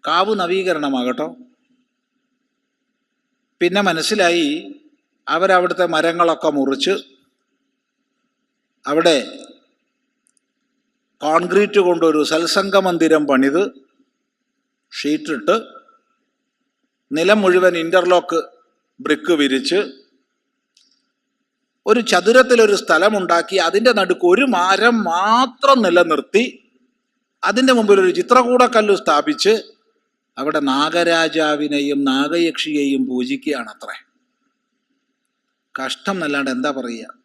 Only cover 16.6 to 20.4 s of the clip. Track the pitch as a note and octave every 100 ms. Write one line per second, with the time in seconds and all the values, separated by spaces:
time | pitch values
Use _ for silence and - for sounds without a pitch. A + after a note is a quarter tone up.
16.6 | _ _ _ _ _ D3 F3 G#3+ F#3+ F3+
17.6 | F#3 F3 E3 F#3 F3 F3+ F3 E3 - _
18.6 | _ _ _ _ C3 D3+ D#3+ E3 C#3+ C3
19.6 | C3 F3+ E3+ - _ _ _ _